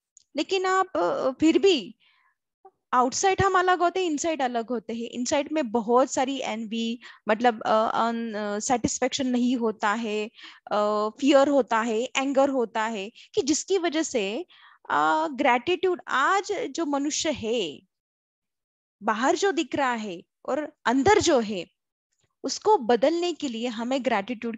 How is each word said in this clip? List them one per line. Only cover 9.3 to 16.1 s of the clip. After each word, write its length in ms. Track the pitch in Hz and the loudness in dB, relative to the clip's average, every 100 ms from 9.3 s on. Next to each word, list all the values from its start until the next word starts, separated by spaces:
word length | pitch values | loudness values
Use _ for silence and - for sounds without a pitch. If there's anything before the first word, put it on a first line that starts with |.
| 247 247 254 | 0 0 0
होता 360 | 226 220 220 | -2 -2 -2
है, 340 | 214 226 214 214 - - - - | -2 -2 -4 -6 -10 -20 -20 -6
अ, 380 | 208 208 208 214 214 | -2 0 0 -2 0
फियर 280 | 269 277 277 | 4 6 6
होता 340 | 285 - 226 | 4 2 0
है, 220 | 233 220 | 0 -2
एंगर 460 | 254 - 269 269 277 | -2 -2 0 2 2
होता 360 | 262 226 226 220 | 2 -2 -2 -4
है, 240 | 226 196 | -4 -8
कि 320 | - - - | -12 -6 -4
जिसकी 360 | 277 302 - 381 | 0 -2 0 0
वजह 260 | 330 294 | 0 -2
से, 420 | 320 254 196 233 359 - - _ - | -2 -2 -2 -4 -8 -16 -20 _ -2
अ, 380 | 294 302 311 320 | 0 2 2 0
ग्रेटिट्यूड, 720 | 247 269 247 247 359 370 349 | 0 2 2 0 0 0 -2
आज 440 | - | -4